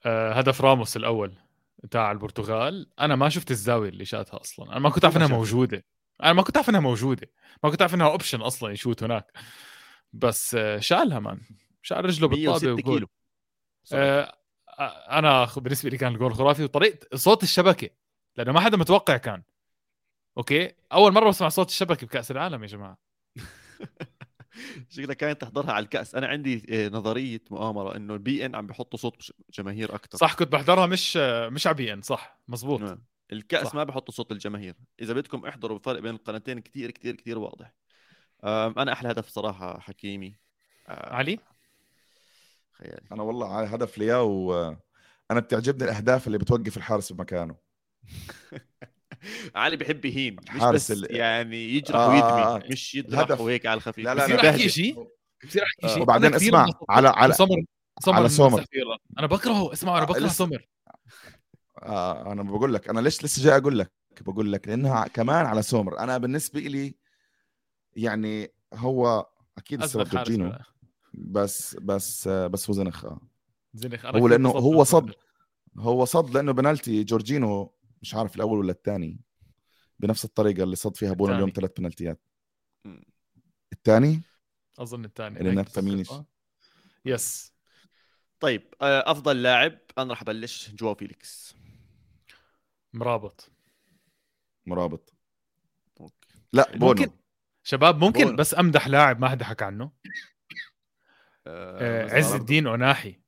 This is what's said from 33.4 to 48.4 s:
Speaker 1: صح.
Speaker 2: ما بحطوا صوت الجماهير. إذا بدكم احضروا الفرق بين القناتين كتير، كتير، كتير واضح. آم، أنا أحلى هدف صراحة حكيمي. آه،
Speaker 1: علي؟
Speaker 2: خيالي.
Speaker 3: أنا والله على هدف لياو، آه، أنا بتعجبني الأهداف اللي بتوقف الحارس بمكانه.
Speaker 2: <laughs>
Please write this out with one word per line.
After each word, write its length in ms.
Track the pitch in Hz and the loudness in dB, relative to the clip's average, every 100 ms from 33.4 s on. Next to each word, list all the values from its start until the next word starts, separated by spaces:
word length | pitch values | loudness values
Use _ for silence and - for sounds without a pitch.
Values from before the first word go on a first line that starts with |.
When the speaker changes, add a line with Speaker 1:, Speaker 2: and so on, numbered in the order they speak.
| 104 165 - | -6 -4 -4
Speaker 1:
صح. 80 | |
Speaker 2:
ما 100 | 147 | -6
بحطوا 300 | 147 131 131 | -6 -8 -12
صوت 180 | 113 117 | -12 -10
الجماهير. 420 | 104 104 104 98 87 123 _ | -10 -10 -12 -14 -18 _ _
إذا 140 | 113 | -8
بدكم 320 | 120 139 131 - | -8 -8 -12 -12
احضروا 320 | 120 110 104 | -12 -10 -8
الفرق 220 | - 127 | -8 -8
بين 140 | 113 | -8
القناتين 440 | 113 - 107 117 123 | -12 -12 -12 -10 -12
كتير، 320 | - 139 117 | -14 -14 -14
كتير، 240 | - 120 | -12 -12
كتير 240 | 117 - 113 | -12 -10 -10
واضح. 360 | 104 - - _ _ _ _ _ _ _ | -10 -14 -20 _ _ _ _ _ _ _
آم، 300 | 104 110 110 110 | -4 -2 -2 -2
أنا 140 | 135 | -4
أحلى 180 | 120 123 | -4 -4
هدف 180 | 113 107 | -6 -8
صراحة 500 | - 104 92 90 90 | -8 -8 -8 -14 -14
حكيمي. 560 | 101 101 101 98 95 104 _ _ _ _ - | -18 -16 -12 -12 -14 -20 _ _ _ _ -20
آه، 260 | - - | -16 -10
Speaker 1:
علي؟ 240 | 123 139 214 _ _ _ _ _ _ _ _ _ _ _ _ _ | -6 -6 -6 _ _ _ _ _ _ _ _ _ _ _ _ _
Speaker 2:
خيالي. 340 | _ - 50 _ | _ -20 -20 _
Speaker 3:
أنا 100 | 107 | -10
والله 260 | 107 120 107 | -8 -6 -6
على 120 | 101 107 | -6 -6
هدف 320 | 110 117 - | -4 -6 -2
لياو، 560 | 107 120 117 95 92 | 0 2 2 0 -2
آه، 260 | 87 82 80 _ _ _ _ _ | -2 -4 -8 _ _ _ _ _
أنا 100 | 117 | -2
بتعجبني 440 | 113 113 120 135 | 0 -2 0 -2
الأهداف 420 | 127 104 107 127 120 | -2 -2 2 2 2
اللي 120 | 107 | -4
بتوقف 380 | 95 120 107 104 | 0 0 0 -10
الحارس 360 | - 107 - | -4 -4 -4
بمكانه. 440 | 90 87 87 85 - _ _ _ _ | -12 -8 -8 -8 -12 _ _ _ _
Speaker 2:
<laughs> 960 | - - - - | -20 -18 -18 -20